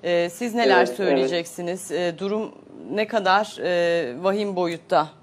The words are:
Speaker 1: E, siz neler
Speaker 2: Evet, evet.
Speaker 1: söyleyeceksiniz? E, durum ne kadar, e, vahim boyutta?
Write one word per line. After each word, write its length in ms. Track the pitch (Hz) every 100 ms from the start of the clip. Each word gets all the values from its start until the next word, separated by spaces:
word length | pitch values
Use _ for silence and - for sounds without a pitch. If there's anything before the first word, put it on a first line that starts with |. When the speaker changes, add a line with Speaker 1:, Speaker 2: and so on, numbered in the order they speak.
Speaker 1:
E, 260 | 175 175 175
siz 260 | - 240
neler 240 | 233 220 180
Speaker 2:
Evet, 100 | 175
evet. 80 | 123
Speaker 1:
söyleyeceksiniz? 960 | 185 139 131 170 170 - 175 190 -
E, 200 | 151 175 160
durum 240 | 196 214 214 - - - 95
ne 120 | 165 214
kadar, 500 | 226 185 196 214 -
e, 600 | 165 175 170 170 135 123
vahim 320 | 185 202 202 185
boyutta? 500 | 170 170 - 170 156 -